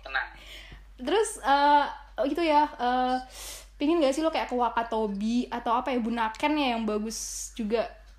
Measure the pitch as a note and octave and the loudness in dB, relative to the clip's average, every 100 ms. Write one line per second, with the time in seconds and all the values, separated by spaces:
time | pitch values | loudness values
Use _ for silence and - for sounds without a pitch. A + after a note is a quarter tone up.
0 | C3+ C3+ B2 - - - - - - - | -6 -6 -6 -12 -18 -18 -18 -20 -20 -10
1 | B3+ G4 G#4+ - B3 C#4 C#4+ D4 C#4 - | -2 0 0 -2 2 4 6 6 4 -4
2 | - - C4+ D#4 E4 D4 D4 - A#3+ B3+ | -10 -2 -2 0 4 4 4 0 0 2
3 | B3+ B3+ B3+ - - - - - C#4+ E4+ | 2 0 -4 -14 -14 -16 -14 -2 2 4
4 | C4+ C#4 D#4+ D#4 A#3 B3 A#3+ A#3+ A#3 A3 | 4 2 0 0 -2 0 0 0 -2 -2
5 | A3 G3 G#3+ A#3+ B3 A#3+ A#3+ A#3 B3+ B3 | -2 -2 0 0 -2 -4 0 0 0 -2
6 | A3+ A#3 A3 - D4 D4+ C4+ A#3 A3 G#3+ | -2 -2 -2 0 0 2 0 0 -2 -2
7 | A3 A3 - - - - G#3 A3+ - - | -4 -8 -10 -10 -10 -6 -2 -2 -2 -8
8 | - | -20